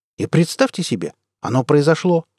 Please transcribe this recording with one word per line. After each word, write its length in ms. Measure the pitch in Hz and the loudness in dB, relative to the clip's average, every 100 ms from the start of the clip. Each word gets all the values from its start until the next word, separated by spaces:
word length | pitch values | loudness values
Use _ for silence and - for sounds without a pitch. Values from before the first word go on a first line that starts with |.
| _ - | _ -10
И 100 | 165 | -2
представьте 560 | 151 165 - 269 - | 0 0 0 -2 -2
себе, 300 | 175 107 82 - _ _ | -6 -6 -6 -12 _ _
оно 220 | - 127 | -4 -2
произошло. 640 | 127 147 143 160 185 170 - | 2 2 2 2 2 -2 -2